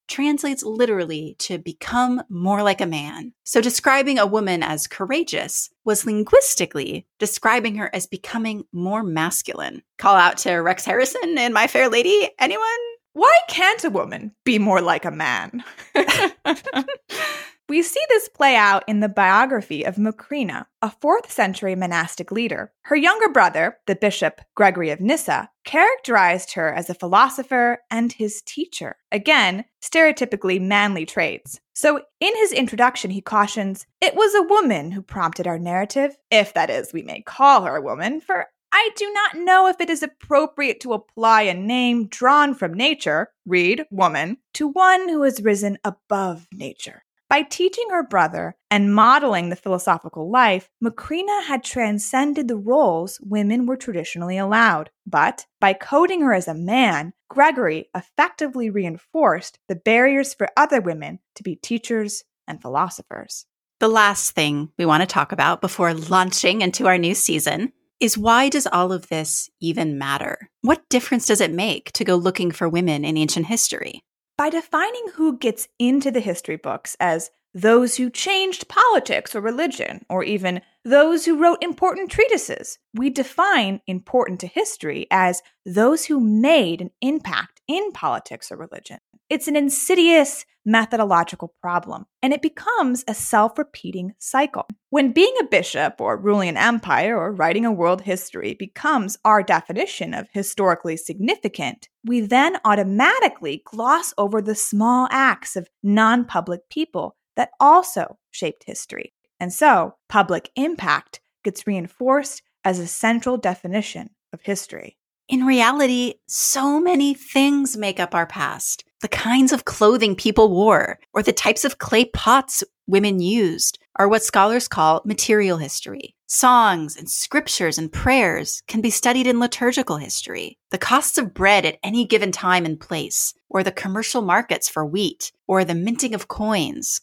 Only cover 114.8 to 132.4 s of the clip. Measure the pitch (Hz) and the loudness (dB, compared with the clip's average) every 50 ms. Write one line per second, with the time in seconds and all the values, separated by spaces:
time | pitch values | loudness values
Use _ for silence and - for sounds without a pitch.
114.8 | - - - _ _ _ _ _ _ - 269 254 254 262 262 247 226 233 269 294 | -18 -18 -20 _ _ _ _ _ _ -2 0 2 2 4 4 4 4 4 4 4
115.8 | 277 254 254 247 247 240 - - _ - - - - - - 269 269 285 285 302 | 2 2 2 0 -2 -2 -6 -8 _ -10 -6 -4 -2 -2 0 0 0 2 2 2
116.8 | 349 359 359 277 285 285 277 - - - - 269 269 285 285 285 277 262 - 214 | 2 2 2 4 2 2 0 -2 -6 -4 0 2 2 4 2 2 0 -2 -4 -4
117.8 | 208 196 190 - 180 180 - 175 170 160 - - 147 143 - 170 - - - - | -6 -4 -4 -4 -4 -2 -2 -2 -2 -2 -4 -6 -6 -6 -6 -6 -8 -8 -8 -8
118.8 | - _ _ _ - - - - - 226 240 262 262 254 - - - - - - | -12 _ _ _ -8 -6 -6 -4 -2 2 4 4 4 4 2 0 -2 -6 -2 4
119.8 | 214 208 247 240 226 208 185 - - 220 208 226 220 214 185 180 208 220 196 147 | 4 4 6 4 2 0 0 0 -2 2 4 6 6 6 6 4 4 4 4 4
120.8 | - - - - _ _ - 214 208 254 220 - - - 233 - - 277 - - | 2 0 -6 -10 _ _ -4 0 0 2 0 2 0 0 0 0 -2 -4 -4 -6
121.8 | - - 247 220 247 240 - - - 214 240 269 262 - - - - - _ _ | -4 0 2 2 2 2 -2 -2 2 4 4 4 2 0 -4 -6 -6 -8 _ _
122.8 | _ - 185 202 208 208 196 185 175 180 220 240 202 170 165 - - - - - | _ 2 2 2 4 2 2 0 0 0 2 2 2 0 0 -2 -2 -4 -4 -6
123.8 | _ _ - - 196 202 220 220 220 - - 208 196 214 233 247 240 - - - | _ _ 0 2 4 4 4 2 2 2 2 4 4 4 2 0 -2 -4 -2 2
124.8 | 156 156 160 - - 208 214 - - - 220 214 202 190 175 160 160 170 - - | 2 4 4 2 0 -4 -4 -4 0 2 2 2 4 2 0 -2 -4 -6 -8 -10
125.8 | - - - - - - _ _ _ - - - - 247 247 240 226 208 180 165 | -10 -10 -12 -14 -16 -18 _ _ _ -6 -2 2 4 6 6 6 6 4 2 0
126.8 | 156 151 - - 151 - - - - - - 294 294 - - - 185 165 170 160 | -4 -6 -10 -12 -10 -8 -6 -6 -6 -4 -4 -4 -2 -2 -2 -2 -2 -2 -2 -4
127.8 | 160 156 - - - 254 262 262 220 175 160 - 147 - - - - - - 220 | -6 -8 -8 -4 0 2 2 4 2 2 0 -2 -4 -8 -10 -10 -10 -6 -4 -2
128.8 | 214 233 208 - - 240 247 262 247 254 247 233 240 240 - - 247 247 247 294 | -2 -2 -2 0 0 0 2 2 2 2 2 2 0 0 -2 -2 -2 0 0 0
129.8 | - - 165 151 143 - - - - - 90 87 87 - - _ _ _ - 185 | -2 -2 -4 -6 -6 -8 -8 -8 -8 -8 -10 -12 -12 -14 -16 _ _ _ -8 -6
130.8 | - - 247 285 294 - - 311 254 180 - - 185 196 208 196 170 160 - - | -2 0 0 0 0 0 -2 -2 -2 -4 -4 0 2 4 4 4 4 0 -2 -4
131.8 | - 196 214 240 240 - 220 214 208 190 175 - | -6 -4 -2 -2 0 2 2 2 2 -2 -4 -2